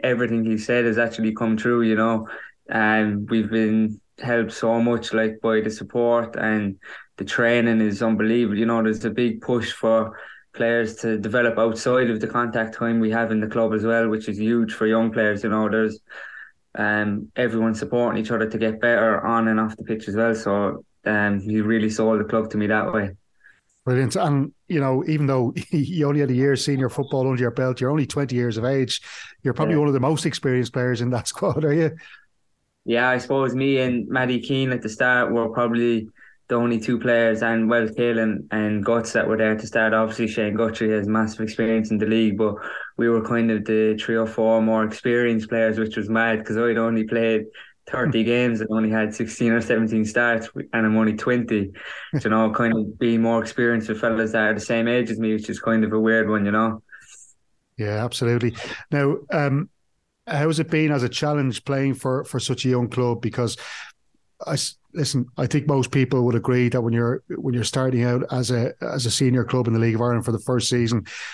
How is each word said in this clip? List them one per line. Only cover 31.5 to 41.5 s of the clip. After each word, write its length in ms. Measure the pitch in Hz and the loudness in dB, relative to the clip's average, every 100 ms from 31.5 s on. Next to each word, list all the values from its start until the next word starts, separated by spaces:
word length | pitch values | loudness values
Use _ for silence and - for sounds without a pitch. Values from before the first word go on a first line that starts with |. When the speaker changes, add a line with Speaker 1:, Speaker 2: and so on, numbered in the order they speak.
| 127 | 0
Speaker 2:
are 80 | 151 | 0
you? 200 | 151 160 165 - - _ _ _ _ _ _ | 2 0 -2 -18 -20 _ _ _ _ _ _
Speaker 1:
Yeah, 260 | - 117 127 | -2 0 2
I 80 | 127 | 0
suppose 360 | 123 135 131 | 0 0 0
me 240 | 127 135 135 | 0 2 2
and 300 | 127 123 104 | 2 0 -2
Matty 320 | 131 127 123 | -2 0 -2
Keane 320 | 117 135 131 | -2 0 0
at 100 | 123 | -2
the 60 | 110 | -4
start 440 | - 127 123 120 | 0 2 2 2
were 180 | 117 113 | 0 0
probably 580 | 113 120 117 120 113 107 - - _ - | 0 0 2 2 0 -4 -14 -20 _ -4
the 60 | |
only 240 | 120 120 113 | 0 2 0
two 220 | 110 117 | 0 -2
players, 420 | 123 117 113 110 | 2 4 4 2
and, 260 | 117 113 110 | 0 2 2
well, 200 | 117 110 | 2 0
Caelan 580 | 110 120 117 110 101 - | 0 0 2 0 -2 -4
and 320 | 110 107 104 | -2 0 0
Guts 280 | 101 117 113 | 0 0 0
that 120 | 117 - | -2 0
were 100 | 110 | 2
there 200 | 110 107 | 2 0
to 100 | - | -2
start. 260 | 117 110 | 0 2
Obviously, 360 | 110 110 110 113 | 2 0 -2 -4
Shane 260 | 110 107 | -2 -2
Guthrie 360 | 107 113 110 110 | 0 -2 0 0
has 180 | 107 101 | 0 0
massive 320 | 110 110 - | 0 0 -2
experience 500 | 110 | -6